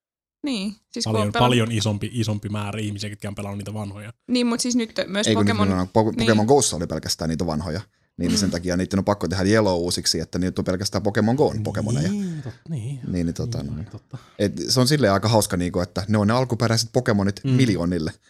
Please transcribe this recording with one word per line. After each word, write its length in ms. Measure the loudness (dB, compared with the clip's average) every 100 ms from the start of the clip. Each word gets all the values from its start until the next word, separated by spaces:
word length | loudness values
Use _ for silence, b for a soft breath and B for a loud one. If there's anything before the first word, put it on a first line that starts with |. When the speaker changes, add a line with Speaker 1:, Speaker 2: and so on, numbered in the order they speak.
| _ _ _ _
Speaker 1:
Niin, 320 | -6 -4 -6 -8 _
siis 120 | -6
kun 80 | -2
Speaker 2:
Paljon, 140 | 0 0
Speaker 1:
on 40 |
pelannut 160 | 2 4
Speaker 2:
paljon 220 | 4 2
isompi, 380 | 0 0 -2 -4
isompi 360 | -4 -2 -4 -6
määrä 320 | -6 -6 -6
ihmisiä, 300 | -6 -6 -10
ketkä 180 | -10 -10
on 60 |
pelannut 240 | -8 -8 -8
niitä 160 | -8
vanhoja. 380 | -8 -8 -10 -16 -14 -4
Speaker 1:
Niin, 180 | 0 0
mut 140 | -2
siis 160 | -2 -2
nyt 140 | -2 -4 -4
myös 200 | 0 2
Speaker 3:
Ei, 80 |
kun 60 | 4 2
nyt 0 |
Speaker 1:
Pokemon 200 | 2 2
Speaker 3:
nimenomaan 200 | 0 2
po-, 140 | 2 2
Speaker 1:
niin. 60 | 2
Speaker 3:
Pokemon 280 | 4 4 6
Gossa 300 | 4 4 0
oli 100 | -4
pelkästään 420 | -4 -4 -4 -2
niitä 160 | -2 -2
vanhoja. 340 | -2 -2 -6 -8 _ _ -4
Niin, 120 | -2
niin 100 | 0
sen 100 | 0
Speaker 1:
Mm. 40 |
Speaker 3:
takia 240 | -2 -2 -2
niitten 220 | 0 0
on 60 |
pakko 240 | 2 0 0
tehdä 160 | 0
Yellow 300 | 4 4 4
uusiksi, 460 | 2 0 -2 -2 -2
että 180 | -2 -2
nyt 200 | -2 -2
on 60 |
pelkästään 380 | -2 -2 -2 -2
Pokemon 320 | 0 2 2 4
Goon 260 | 2 0
Pokemoneja. 460 | -4 -2 -2 0 0
Speaker 2:
Niin, 320 | -2 -4 -8 -10
tot-, 60 | -12 -8
niin. 160 | -8
Speaker 3:
Niin, 420 | -6 -8 -4 -2 -2
niin, 80 |
tota, 280 | -4 -4 -4
Speaker 2:
Niin, 120 | -6
Speaker 3:
noin. 120 | -8 -10
Speaker 2:
totta. 320 | -14 -16 -18 -12 -2
Speaker 3:
Et 140 | -2 -2 0
se 120 | 2
on 80 | 4
silleen 240 | 4 4
aika 160 | 4 4
hauska, 280 | 4 4 0
niinku, 240 | 0 0
että 240 | -2 -4 0
ne 100 | 2
on 80 | 4
ne 60 |
alkuperäiset 580 | 2 0 0 0 0 0
Pokemonit 480 | 0 2 2 0 -2
Speaker 2:
Mm. 60 | 0
Speaker 3:
miljoonille, 640 | 4 4 2 0 0 -2 -6